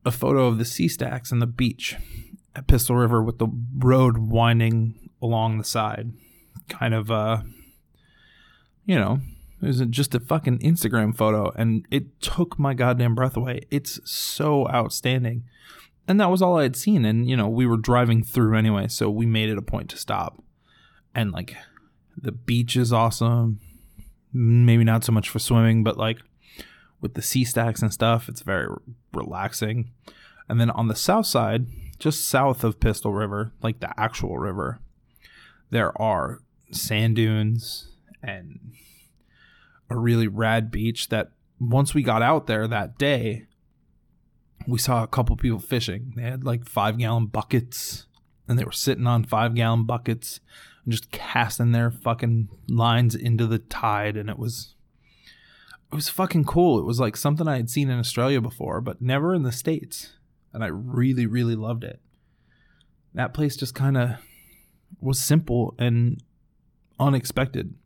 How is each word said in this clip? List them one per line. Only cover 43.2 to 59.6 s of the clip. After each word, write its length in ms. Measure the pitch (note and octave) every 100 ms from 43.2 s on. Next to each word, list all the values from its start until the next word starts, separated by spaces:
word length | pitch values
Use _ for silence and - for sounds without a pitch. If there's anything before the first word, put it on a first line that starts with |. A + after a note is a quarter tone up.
| A2+ A2 - _ _ _ _ _ _ _ _ _ _ _ -
we 120 | A#2+
saw 240 | - B2
a 60 | A2
couple 260 | - A#2+ A2+
people 220 | B2+ A2+
fishing. 540 | - B2+ A#2 G2 B2
They 80 | A#2+
had, 220 | A#2+ C3
like, 220 | B2+ A#2 A#2+
five-gallon 600 | - G#2 A2+ A2+ A#2 G#2+
buckets, 800 | A2 - B2 B2 - - - - _ _ _ -
and 120 | A#2
they 60 |
were 80 | -
sitting 340 | - - C3 B2
on 180 | A#2+
five-gallon 600 | A2+ G#2+ A#2 A#2 A2+ A#2
buckets 560 | A2+ A#2+ A#2+ A2+ - - _ - - _
and 80 | -
just 180 | A2+ -
casting 600 | - - A#2+ A2+ - A#2+
their 180 | A#2 A#2
fucking 580 | A#2 A#2 A#2 A#2 A2+ G#2 - -
lines 460 | A#2 A#2 A#2 A#2+
into 320 | A#2 A#2+ A2+ A#2
the 140 | A2
tide. 560 | - - A2+ G#2 G#2 G#2
And 120 | G#2
it 100 | -
was, 360 | A2+ A2+ - _ _ _ _ _ - - _ _ _ - _
it 40 |
was 160 | D3 D3
fucking 340 | - F#3 E3
cool. 340 | C#3+ E3+ F3 A#2+
It 60 |
was, 160 | D2+ A#2+
like, 160 | A#2+ -
something 320 | - D3+ D#3+
I 80 | C3
had 140 | A#2
seen 180 | C3+ C#3
in 100 | B2
Australia 440 | A#2+ - B2+ C#3
before, 400 | A2+ - - -
but 180 | B2 -
never 340 | B2 C#3 D#3+
in 80 | F3+
the 100 | C3
States. 640 | A#2+